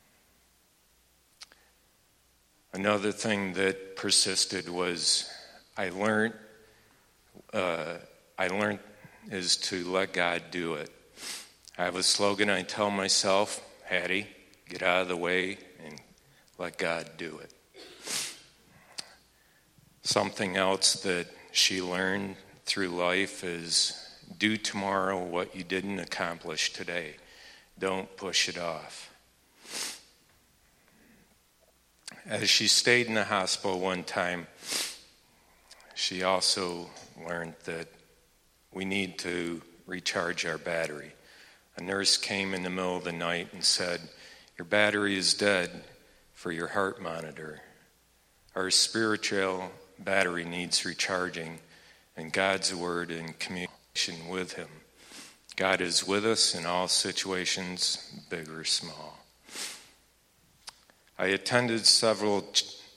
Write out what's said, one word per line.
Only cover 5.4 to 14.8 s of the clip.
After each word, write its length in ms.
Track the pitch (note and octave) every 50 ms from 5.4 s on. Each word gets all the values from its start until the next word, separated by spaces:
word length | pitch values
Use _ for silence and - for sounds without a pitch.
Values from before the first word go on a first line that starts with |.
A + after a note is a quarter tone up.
| - - - - - _ -
I 120 | A2 G2 F2+
learned, 440 | F2 F#2+ G#2 A2 G#2+ G#2+ G#2+ A#2 A2 - - - - - - - - _ _ _ _ _ _ _ _ _ _ _ - - - - -
uh, 460 | G#2 F#2 F2 E2 E2 D#2 E2+ E2+ E2+ - - - - _ _ _ -
I 80 | F#2
learned 320 | F2+ F#2 G#2 G#2 G#2 G#2+ - - - - - - - - - - G#3
is 260 | A2 F#2+ F2+ F2 - - - -
to 180 | G2 F2+ E2+
let 260 | F2+ F#2 F#2 G2 F#2+ -
God 360 | F2+ F2 F2 E2+ E2+ - -
do 240 | - F2+ E2 E2+ D#2
it. 180 | D2 D2 - - - - - - - - - - - - - - _ - - -
I 60 | - F2
have 120 | F2+ F2+
a 60 | F#2
slogan 480 | F#2 - - - G2+ G2+ G2+ F#2+ G#2 G#2
I 140 | G2 F2+ F2+
tell 260 | - - A2 G#2 G#2
myself, 720 | G2+ G2 F#2+ F#2+ - - - G2 F#2+ G2 G#2+ - - - - - - - -
"Hattie, 520 | - F#2 F2+ F2 F2 F#2 G2+ G#2 G#2 - - - - - - _
get 140 | - F2 F#2